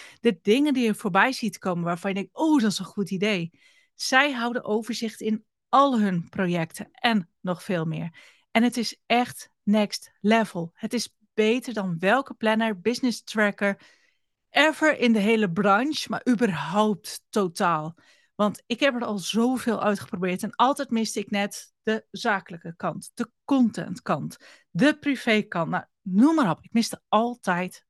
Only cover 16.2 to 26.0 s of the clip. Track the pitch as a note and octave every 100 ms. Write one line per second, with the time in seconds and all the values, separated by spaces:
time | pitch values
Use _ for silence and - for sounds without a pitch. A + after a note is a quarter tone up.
16.2 | B3 A#3+ A3+ D#3 D3+ G3+ G#3+ G3 - -
17.2 | _ G#3+ F#3 E3+ F3+ D#3 D#3 - _ _
18.2 | _ - G#3 - - A#3+ C#4 A#3+ A#3 G#3
19.2 | E3 G#3+ A#3+ B3+ A#3+ G#3 G#3 G3 - F3+
20.2 | F#3 F#3 G3 - B3 C#4+ C4+ A3+ A3 A3
21.2 | G3+ G3+ G3+ - - _ - A3 - G3
22.2 | A#3 G3 - E3 E3+ E3 F3+ - - -
23.2 | A#3 _ - C#4 A#3 - - F3 - D#3
24.2 | D3+ - - - _ E3+ C#4 D4+ C#4+ B3+
25.2 | A#3+ G#3+ G#3 F3+ D#3+ F3 - _